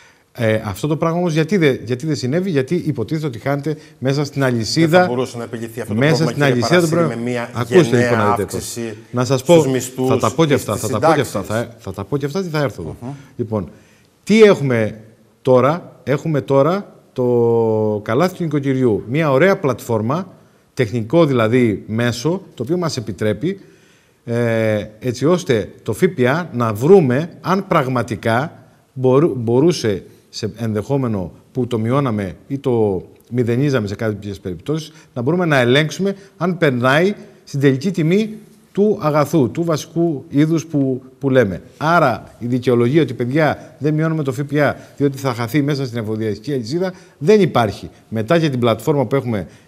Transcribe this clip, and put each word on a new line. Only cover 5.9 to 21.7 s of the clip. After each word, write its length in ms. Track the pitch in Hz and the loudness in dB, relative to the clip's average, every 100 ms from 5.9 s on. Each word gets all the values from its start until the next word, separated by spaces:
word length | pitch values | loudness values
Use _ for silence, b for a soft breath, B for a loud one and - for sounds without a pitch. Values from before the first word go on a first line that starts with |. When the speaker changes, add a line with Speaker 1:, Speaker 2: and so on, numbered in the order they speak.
Speaker 2:
το 40 | 107 | 0
Speaker 1:
μέσα 240 | 147 160 | 2 2
Speaker 2:
πρόβλημα, 60 | 160 | 0
Speaker 1:
στην 120 | 139 | 2
Speaker 2:
κύριε 80 | 143 123 117 | 2 2 2
Speaker 1:
αλυσίδα 140 | 180 | 2
των 100 | 165 | 2
Speaker 2:
Παρασύρη, 240 | 165 165 117 | 0 0 -2
Speaker 1:
προϊ-, 80 | |
Speaker 2:
με 60 | 120 | -4
μια 200 | 120 120 | -4 -6
Speaker 1:
ακούστε, 420 | 120 117 180 120 123 | -6 2 4 4 2
Speaker 2:
γενναία 140 | 123 | 2
Speaker 1:
λοιπόν, 80 | 117 | 2
να 120 | 117 | 0
δείτε 140 | 117 | 0
πώς. 100 | 95 | -2
Speaker 2:
αύξηση 420 | 92 - 117 113 107 - | -6 -8 -8 -10 -12 -8
Speaker 1:
Να 140 | 120 | -4
σας 180 | 123 131 | 0 0
πω, 100 | - 170 | 6 4
Speaker 2:
στους 120 | 135 | 6
μισθούς 360 | 131 127 - 127 | 0 -4 -4 0
Speaker 1:
θα 100 | 117 | 2
τα 120 | 117 | 0
πω 80 | 107 | 2
και 60 | 160 | 2
Speaker 2:
και 60 | |
Speaker 1:
αυτά, 220 | 127 117 101 | 2 0 -4
Speaker 2:
στις 120 | 107 | -4
Speaker 1:
θα 80 | 107 | 0
τα 100 | 151 | 2
πω 60 | |
και 60 | 147 | 2
αυτά, 220 | 113 104 | 0 -6
Speaker 2:
συντάξεις. 280 | 92 110 113 | -4 -6 -6
Speaker 1:
θα, 60 | - | -10
θα 140 | 95 | -12
τα 120 | 92 | -10
πω 120 | 98 143 | -6 -4
και 100 | 143 | -4
αυτά 160 | 185 | -6
και 60 | 180 | -4
θα 100 | 151 | -2
έρθω 200 | 135 98 | -4 -4
εδώ. 140 | 80 73 | -12 -12
Speaker 2:
Μμμ. 100 | 120 139 B - | -14 -16 B -10
Speaker 1:
Λοιπόν, 320 | 107 107 85 b b b b _ | -6 -4 -6 b b b b _
τι 180 | - 220 | 2 6
έχουμε 580 | 208 165 139 117 107 107 - _ _ _ | 8 6 2 0 0 -4 -20 _ _ _
τώρα; 580 | - 127 131 175 - - | 4 6 6 0 -8 -12
Έχουμε 360 | - 147 165 143 | -4 -2 0 -2
τώρα 540 | - 139 147 196 - - _ | 2 2 4 0 -6 -18 _
το 880 | - 123 120 117 117 113 110 107 107 | -4 0 2 2 2 2 0 0 -2
καλάθι 320 | 117 120 180 180 | -2 0 0 -2
του 60 | |
νοικοκυριού. 640 | 170 147 135 131 123 98 101 | -4 -2 -2 0 2 0 -2
Μια 220 | 143 156 | -2 2
ωραία 260 | 131 185 196 | 4 2 2
πλατφόρμα, 720 | 143 113 - 113 110 160 185 b b b b | -2 -4 -2 -2 -2 -4 -6 b b b b
τεχνικό 520 | - 117 120 110 165 156 | -4 -2 -2 0 2 4
δηλαδή 580 | 123 110 127 117 | 4 2 4 2